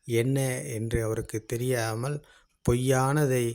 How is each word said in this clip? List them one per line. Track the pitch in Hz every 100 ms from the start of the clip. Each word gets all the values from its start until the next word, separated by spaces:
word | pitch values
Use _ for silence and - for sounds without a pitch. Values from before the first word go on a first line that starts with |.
| -
என்ன | 117 120 139 135 127 -
என்று | 113 117 117
அவருக்கு | 110 113 110 110 -
தெரியாமல் | 117 127 123 113 110 131 147 - - _ _ -
பொய்யானதை | 120 127 131 131 151 143 127 117